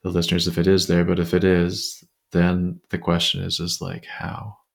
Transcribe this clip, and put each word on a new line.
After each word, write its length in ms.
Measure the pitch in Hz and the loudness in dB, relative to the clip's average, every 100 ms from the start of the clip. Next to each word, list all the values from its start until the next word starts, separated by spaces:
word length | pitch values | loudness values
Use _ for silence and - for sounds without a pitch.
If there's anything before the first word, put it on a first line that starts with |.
the 80 | 92 | -2
listeners 360 | 87 85 90 87 | -2 0 0 0
if 120 | 85 | 2
it 80 | 87 | 4
is 200 | 95 87 | 4 4
there, 180 | 87 | 2
but 140 | 87 85 | 2 0
if 140 | 85 | 2
it 120 | 92 | 2
is, 600 | 92 90 87 92 - - _ _ _ | 4 4 2 -2 -8 -12 _ _ _
then 480 | 87 87 90 90 87 _ | 2 2 2 -2 -6 _
the 80 | 87 | -6
question 440 | - 85 - 92 | 0 0 0 -2
is, 160 | 92 - | -4 -6
is 220 | 87 - | -6 -6
like, 240 | 90 85 | -8 -10
how? 540 | - - - - 107 - _ | -12 -10 -10 -10 -12 -16 _